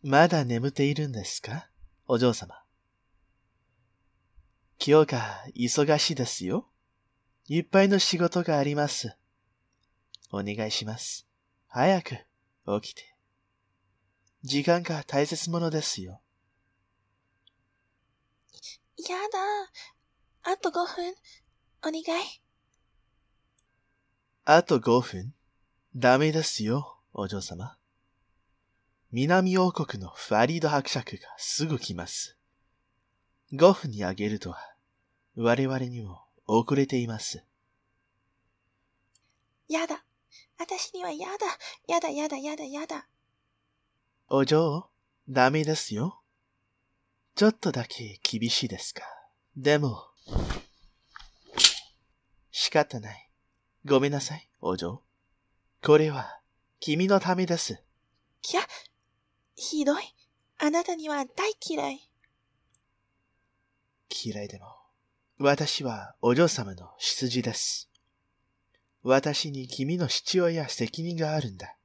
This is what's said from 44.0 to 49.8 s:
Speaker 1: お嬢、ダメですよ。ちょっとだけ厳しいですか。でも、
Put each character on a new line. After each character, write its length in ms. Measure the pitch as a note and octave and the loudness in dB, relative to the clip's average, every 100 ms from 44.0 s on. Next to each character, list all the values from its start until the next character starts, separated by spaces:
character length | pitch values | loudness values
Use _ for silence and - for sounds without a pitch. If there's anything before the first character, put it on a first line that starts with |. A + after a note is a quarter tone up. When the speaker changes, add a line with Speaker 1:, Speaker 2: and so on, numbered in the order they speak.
| _ _ _ | _ _ _
Speaker 1:
お 180 | - - | 2 4
嬢、 420 | D#3 E3 D3+ - _ _ _ - | 4 4 0 -8 _ _ _ -4
ダ 220 | C3 B2+ | 4 4
メ 140 | D3+ | 4
で 120 | D3+ D#3 | 0 -2
す 200 | - G#2+ | -2 -4
よ。 260 | D#3 - _ _ _ _ _ _ _ _ _ _ _ | -4 -6 _ _ _ _ _ _ _ _ _ _ _
ち 120 | - G#3+ | 4 4
ょ 20 | |
っ 60 | |
と 180 | A3 F3+ | 4 -2
だ 140 | B2+ A#2 | -2 -6
け 340 | - A2+ G2+ | -10 -12 -6
厳 260 | - A2+ A#2 | -4 -2 0
し 160 | - A#2+ | 0 -2
い 0 | |
で 100 | F#2+ | -6
す 160 | - | -10
か。 80 | - - - _ _ _ - | -12 -16 -18 _ _ _ -2
で 220 | C3+ | 4
も、 260 | D3+ | 4